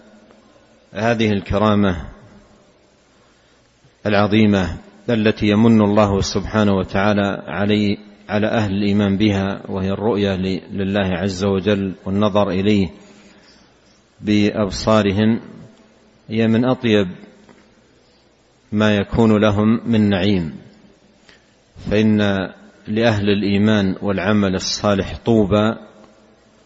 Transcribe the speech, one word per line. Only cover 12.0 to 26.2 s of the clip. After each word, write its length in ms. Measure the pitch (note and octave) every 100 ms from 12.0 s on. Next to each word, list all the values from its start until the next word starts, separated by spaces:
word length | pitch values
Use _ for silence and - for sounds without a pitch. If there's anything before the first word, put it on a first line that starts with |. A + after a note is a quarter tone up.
| F#2+
والنظر 440 | G2 G#2+ G2+ G2
إليه 380 | F#2 G2 G#2 F2 - - - - - - - _ _ _ _ _ _
بأبصارهم، 1200 | G#2 G#2 G#2 - G2+ - A2+ A2 G2+ F#2+ A2 A#2 - - - - _ _ _ _ -
هي 180 | G#2+ A2+
من 180 | A2+
أطيب 440 | B2 B2 A#2 G#2 F#2 - - - - - _ _ _ _ _ _ _ _ _ _ _
ما 240 | G#2 G#2+ G#2
يكون 440 | F#2+ - A2 G#2+
لهم 400 | G#2+ G2+ G#2+ A#2 A2+
من 220 | A2 G#2
نعيم، 480 | G2 G2 F#2+ D#2 C2 - - _ _ _ _ - _ _ _ _ - -
فإن 280 | G#2 G#2+ G#2+ G#2 G2 F#2 - - _ -
لأهل 400 | G#2+ A#2 G#2 G2+
الإيمان 680 | G2+ G2+ G2 G#2+ G#2+ F#2+ F2+
والعمل 520 | G2+ F#2+ F#2+ G#2 G2
الصالح 600 | F#2 - - G#2 G2 F2+ -
طوبى 500 | - A2+ F#2+ G#2 G#2+ A2+ - - - _